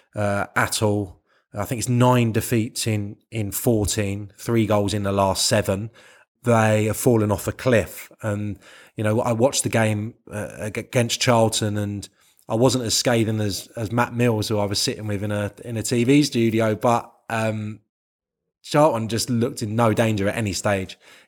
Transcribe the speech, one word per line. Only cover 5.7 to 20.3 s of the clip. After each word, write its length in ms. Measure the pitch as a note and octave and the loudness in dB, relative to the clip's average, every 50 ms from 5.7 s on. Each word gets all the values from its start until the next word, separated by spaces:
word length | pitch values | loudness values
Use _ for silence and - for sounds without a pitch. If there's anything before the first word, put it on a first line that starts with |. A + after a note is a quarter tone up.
| G2 F#2+ G#2+ A2+ _ - - - - _ _ _ _ _ - | -2 -4 -4 -10 _ -16 -20 -20 -20 _ _ _ _ _ 0
They 420 | A#2+ A#2 A2+ A2 A2 G#2+ G#2+ G#2+ | 2 4 4 4 4 2 2 0
have 120 | A2 A2+ | 0 -2
fallen 340 | - - C3+ A#2+ A2+ G#2+ G#2 | 0 2 2 4 4 4 2
off 160 | G2+ F#2 - | 0 -2 -2
a 40 | - | -6
cliff. 600 | G2 - - B2+ A#2+ A2 - - - - - - - - | -6 -4 0 2 2 2 2 0 -8 -16 -18 -20 -16 -8
And, 380 | - A2 G#2 G#2 G#2 G#2 G2 - - - - - - - - | -6 -6 -4 -4 -6 -8 -8 -10 -14 -20 -20 -20 -20 -16 -8
you 80 | - G#2+ | -2 -2
know, 180 | G#2+ G#2+ A#2 | 0 0 0
I 100 | - B2 | 0 0
watched 320 | A#2+ A2+ A#2 C#3 C#3 - - | 0 2 2 2 2 0 -2
the 60 | A2+ | 0
game, 460 | - A2+ A2+ G#2+ G#2+ G#2 G#2 A2+ - _ - - | 2 2 2 2 0 -2 -4 -8 -10 _ -18 -14
uh, 200 | - G#2 G2 B1+ G#1 A#1+ | -12 -10 -10 -10 -10 -10
ag-, 180 | F#2 G#2+ G2 | -10 -8 -8
against 440 | A#2+ - - - C3 A#2 A#2 - - | -8 -8 -2 0 0 0 0 -2 -2
Charlton, 560 | - - A#2+ A2+ A2+ A2 A2 - A2+ G#2+ G#2 | 2 4 4 4 4 4 2 0 -2 -2 -2
and 300 | G#2 G#2 G#2 G#2 G2+ G2 - _ _ _ _ _ _ _ | -2 -4 -4 -6 -8 -10 -14 _ _ _ _ _ _ _
I 80 | - A2+ | -4 0
wasn't 280 | A2 B2+ C3 A#2 C3 A#2+ | 4 4 4 4 2 -2
as 100 | G#2+ - | -2 -2
scathing 460 | - - C#3+ A#2+ A#2 A2+ G#2 A2 G#2+ | 0 0 2 2 2 2 0 0 -2
as, 280 | G#2+ G#2 F#2 - - - - | -2 -2 -4 -6 -10 -12 -10
as 160 | A#2+ A2+ F#2+ | -8 -6 -4
Matt 220 | A#2 A#2 A#2+ - A#2+ | 0 0 0 0 0
Mills, 360 | A#2 B2 B2 A2+ G#2+ G#2 - | 0 2 2 2 0 0 0
who 100 | A2 G#2 | 0 0
I 60 | G2+ | 0
was 140 | G2 G2+ - | 0 -2 -2
sitting 280 | - - A#2+ - A2 | -2 -2 -4 -4 -6
with 160 | G#2+ G#2 G2 G#2 | -6 -4 -4 -4
in 80 | G#2 | -4
a, 200 | G#2 G#2 G#2 G2+ - - - | -2 -2 -4 -4 -6 -10 -12
in 140 | A#2 A#2 | -8 -6
a 40 | A2 | -6
T 220 | G2+ - C3 A#2+ A#2+ | -4 -2 0 0 4
V 200 | A#2+ C#3 C#3+ D3+ | 4 4 4 4
studio, 520 | D3 - A#2+ A2+ A#2 G#2 A2 A2+ A2 G#2+ | 2 0 0 2 2 2 2 2 0 0
but, 360 | G#2 - B2 A#2 - - - _ _ _ - | 0 2 2 2 2 0 -6 _ _ _ -6
um, 500 | A2+ A2+ A2 A2 G#2+ A2 G#2+ G#2+ A2 A2 _ _ _ _ _ _ _ _ _ _ _ _ _ _ _ _ | -4 -2 -2 -2 -2 -4 -6 -8 -10 -12 _ _ _ _ _ _ _ _ _ _ _ _ _ _ _ _
Charlton 480 | - - - D3 D3+ D#3+ B2 A2+ A2+ A2 | -10 -2 2 4 4 4 4 2 -2 -2
just 200 | A#2 A2 - - | -2 -4 -2 0
looked 320 | B2 A2+ A#2 C3 - - | 0 0 0 0 -2 -4
in 140 | - G#2 G#2+ | -6 -4 0
no 180 | A2+ A#2+ A2 G#2+ | 2 2 4 4
danger 340 | A2 A#2 A2 A2 G2+ G2 | 2 2 2 2 0 0
at 80 | G2 | -2